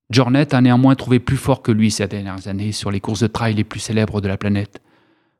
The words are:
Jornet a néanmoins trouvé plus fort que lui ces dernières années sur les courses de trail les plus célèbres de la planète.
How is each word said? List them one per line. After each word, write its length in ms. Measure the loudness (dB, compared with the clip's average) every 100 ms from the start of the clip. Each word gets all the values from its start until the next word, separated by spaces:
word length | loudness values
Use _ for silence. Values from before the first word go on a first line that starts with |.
| -2
Jornet 460 | 0 2 2 2 2
a 60 |
néanmoins 340 | 4 6 4 2
trouvé 240 | 2 0
plus 180 | 2 -2
fort 240 | 0 0
que 100 | 2
lui 200 | 2 2
ces 160 | 0 -4
dernières 400 | -6 -8 -10 -8
années 240 | -6 -6
sur 200 | -6 -4
les 80 | -4
courses 200 | -4 -2
de 80 | -2
trail 280 | 0 -2 -2
les 80 |
plus 160 | -2 -6
célèbres 420 | -4 -2 0 -2
de 60 | -4
la 100 | -4
planète. 440 | -2 -2 -4 -12 -20 _ _ _ _ _